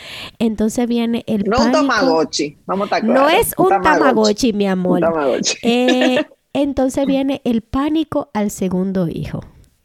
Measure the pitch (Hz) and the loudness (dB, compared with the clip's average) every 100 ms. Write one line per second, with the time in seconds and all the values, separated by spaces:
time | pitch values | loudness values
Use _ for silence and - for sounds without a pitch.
0 | - - - - 233 214 214 233 240 240 | -18 -16 -16 -4 -2 0 -2 0 0 0
1 | 233 233 - 220 196 240 240 302 285 226 | -2 -4 -2 -2 0 2 4 2 2 2
2 | 175 160 151 - 151 - - 185 202 175 | 2 2 0 -2 -6 -8 -6 -4 -2 0
3 | 220 254 285 370 466 - 370 370 359 - | 2 2 4 2 0 0 2 2 2 2
4 | 294 220 214 208 247 202 202 190 180 180 | 2 4 2 2 0 0 0 0 0 2
5 | 165 160 139 113 - - 233 240 254 254 | 2 0 0 -2 -2 -2 0 2 2 2
6 | 254 254 294 - _ 269 285 269 262 285 | 2 0 -2 -10 _ -2 -2 0 -2 0
7 | 277 269 269 285 254 226 - 269 294 311 | 0 0 -2 -2 -2 -2 -2 -2 0 0
8 | 311 294 - 208 208 - 190 185 190 185 | -2 -4 -4 -4 -4 -4 -2 -2 -2 -2
9 | 165 - - - - - - _ | -2 -4 -8 -10 -12 -20 -20 _